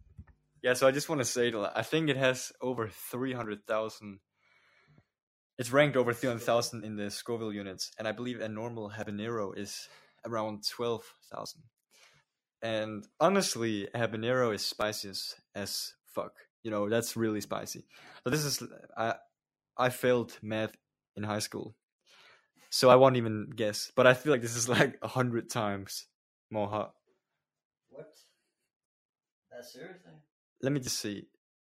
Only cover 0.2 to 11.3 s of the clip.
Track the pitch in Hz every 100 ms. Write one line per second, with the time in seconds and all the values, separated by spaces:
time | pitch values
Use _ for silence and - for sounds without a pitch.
0.2 | - - _ _ 127 123 135 139 143 151
1.2 | 117 123 120 110 98 110 - 156 156 135
2.2 | 131 127 - - 127 120 107 - - 123
3.2 | 131 123 110 104 - 110 110 - 107 95
4.2 | _ _ _ _ _ _ _ _ _ _
5.2 | _ _ _ - 117 135 147 127 120 117
6.2 | 131 117 120 117 117 117 110 104 101 -
7.2 | - 113 110 104 98 90 - - 110 107
8.2 | 123 117 110 107 120 117 104 104 107 104
9.2 | 113 117 98 101 101 - - - _ _
10.2 | 117 113 107 104 - - 120 110 - -
11.2 | -